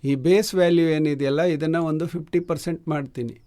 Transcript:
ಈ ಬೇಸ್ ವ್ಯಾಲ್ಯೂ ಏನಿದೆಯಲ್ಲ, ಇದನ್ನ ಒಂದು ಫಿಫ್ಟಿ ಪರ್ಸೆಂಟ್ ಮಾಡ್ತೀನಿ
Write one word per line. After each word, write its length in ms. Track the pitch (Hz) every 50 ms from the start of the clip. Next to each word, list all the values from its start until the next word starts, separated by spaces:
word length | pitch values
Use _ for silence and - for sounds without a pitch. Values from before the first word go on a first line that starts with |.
| -
ಈ 120 | 139 139
ಬೇಸ್ 400 | 131 127 165 185 208 214 208 -
ವ್ಯಾಲ್ಯೂ 340 | 185 180 170 175 165 165 160
ಏನಿದೆಯಲ್ಲ, 520 | 156 156 156 151 147 135 139 135 139 151
ಇದನ್ನ 340 | 170 180 165 147 156 160 160
ಒಂದು 320 | 170 170 160 156 156 165
ಫಿಫ್ಟಿ 320 | 165 - 175 156 - - 175
ಪರ್ಸೆಂಟ್ 480 | 170 175 170 147 - 175 165 165 -
ಮಾಡ್ತೀನಿ 520 | 165 151 147 139 135 _ - 120 117 113 - _